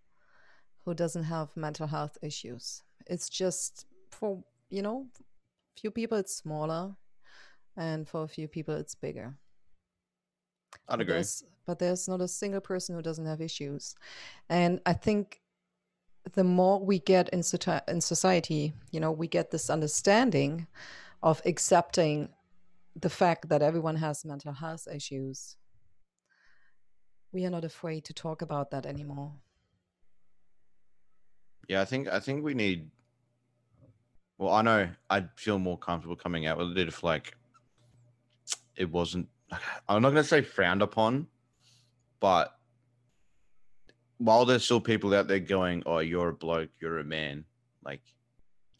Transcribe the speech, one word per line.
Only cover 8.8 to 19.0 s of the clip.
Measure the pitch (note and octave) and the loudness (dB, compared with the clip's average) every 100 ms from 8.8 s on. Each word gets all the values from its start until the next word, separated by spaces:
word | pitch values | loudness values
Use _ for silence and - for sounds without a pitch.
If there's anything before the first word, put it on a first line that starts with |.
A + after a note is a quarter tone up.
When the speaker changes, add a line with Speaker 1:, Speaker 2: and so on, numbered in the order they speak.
| D3 - | -6 -10
Speaker 1:
bigger. | C#3+ A#2 A2 C#3 - _ - - _ _ _ _ _ _ _ _ _ - - | -10 -10 -12 -16 -20 _ -20 -20 _ _ _ _ _ _ _ _ _ -18 -6
Speaker 2:
I'd | A#2+ | -2
Speaker 1:
But | |
Speaker 2:
agree. | A2+ | 0
Speaker 1:
there's, | E3+ E3+ - - _ - | 0 -2 -6 -12 _ -10
but | E3+ | -4
there's | F3+ F3+ - | -2 -2 -4
not | F#3 | -4
a | F3+ | -4
single | - G3+ G3 | -6 -6 -6
person | - F#3 - E3+ | -6 -6 -6 -8
who | |
doesn't | D#3+ D#3+ D#3 | -8 -6 -6
have | D#3 | -6
issues. | D#3+ - C#3+ C#3+ - - - - - - - | -6 -8 -8 -8 -12 -16 -18 -18 -18 -16 0
And | F3 F3 F3+ | 2 4 2
I | - | 0
think | E3+ - G#3 G3+ - _ _ _ _ _ _ _ - - | 0 2 0 -2 -10 _ _ _ _ _ _ _ -20 -4
the | - | 2
more | F#3 F3+ F#3 G3 | 4 6 6 4
we | G3 F#3+ | 2 2
get | - F#3 F3 | 6 4 6
in | F3+ | 2
soci-, | E3 F3+ - E3 - | 0 -2 0 -2 -2
in | E3+ | -2
society, | - E3 F#3 F3 - D3+ D3+ - - | 0 2 4 4 2 0 -2 -6 -8
you | D#3+ | -2